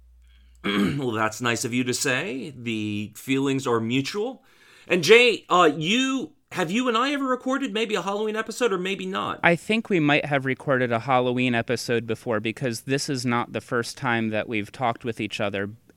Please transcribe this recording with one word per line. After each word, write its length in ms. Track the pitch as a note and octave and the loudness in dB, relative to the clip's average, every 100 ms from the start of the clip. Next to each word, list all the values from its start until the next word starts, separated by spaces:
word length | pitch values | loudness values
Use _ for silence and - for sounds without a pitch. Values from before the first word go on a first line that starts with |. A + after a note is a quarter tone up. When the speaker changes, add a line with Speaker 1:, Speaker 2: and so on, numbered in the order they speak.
| - - - - - - | -20 -20 -20 -20 -20 -10
Speaker 1:
<clears throat> 20 | - | -4
Well, 460 | G3+ G3+ C#3+ B2+ | 0 0 0 -2
that's 300 | A2 G#2+ - | 0 -2 -2
nice 220 | B2 A#2 | -2 -2
of 100 | A#2+ | -2
you 100 | B2 | -2
to 100 | B2 | -2
say. 600 | A#2+ C#3+ B2+ F#3 C4 F#3 C3 | -2 0 -2 -2 -8 -10 -10
The 580 | A#2 A2 G#2+ G#2 G#2+ - | -6 -4 -4 -4 -6 -10
feelings 500 | - C3+ C#3 C3+ C3 | -2 0 2 0 2
are 120 | A#2 | 0
mutual. 640 | A2+ C3 C3+ G#3 A#3 B3 _ _ - - - | 2 0 0 -4 -6 -8 _ _ -20 -14 -2
And 160 | F3+ | 2
Jay, 420 | D#3 A3+ A#3+ F#3 - | 8 8 8 4 2
uh, 220 | E3+ E3 D3 | 6 6 4
you, 560 | D#3+ A#3+ C4 C4+ G3+ _ - | 2 2 2 -2 -4 _ -12
have 200 | F3 E3 | -4 -2
you 160 | A3 B3+ | 0 2
and 100 | A3+ | 0
I 140 | C4+ | 0
ever 140 | C#4+ C4+ | -2 -2
recorded 460 | B3 C4 C4+ C4+ | -2 0 -2 -2
maybe 200 | G#3 A3+ G3+ | -4 -2 -2
a 60 | |
Halloween 340 | F3 G3+ G#3+ G#3+ | -2 -4 -2 -4
episode 360 | A3 - A#3+ | -6 -2 0
or 40 | F#3 | 0
maybe 260 | F#3 G3 F#3 | -4 -4 -6
not? 340 | G3+ G3+ - | -4 -4 2
Speaker 2:
I 120 | E3+ E3+ | 4 2
think 340 | - A3 - | 0 -2 0
we 100 | F#3 | 2
might 260 | D3 D3+ - | 4 4 2
have 200 | C#3+ C3 | -2 -2
recorded 460 | B2+ - C3 B2 | -4 0 0 2
a 80 | A#2 | 0
Halloween 520 | A2 B2+ B2+ B2 B2+ | 2 2 2 0 0
episode 540 | A#2 A2+ A#2+ - A#2 A#2 | 0 0 -2 0 -2 -2
before, 320 | A2+ B2 A2 | -6 -2 -2
because 420 | A2+ A2 C3+ A2+ | -2 -4 -4 -4
this 280 | - C#3 D3 | -2 -2 -2
is 160 | C3+ B2 | -4 0
not 260 | A#2+ - | 0 -2
the 80 | A2 | -6
first 340 | - A#2+ A#2 - | -4 -4 -4 -4
time 320 | C3 A#2 A2 | 0 0 0
that 180 | G#2+ - | -2 -2
we've 220 | G#2+ G2+ | -4 -6
talked 320 | - B2 A#2 A#2+ | -4 -4 -2 -6
with 140 | - | -6
each 180 | G#2 - | -6 -4
other, 300 | G#2 G2 G#2 A2 _ | -4 -4 -6 -10 _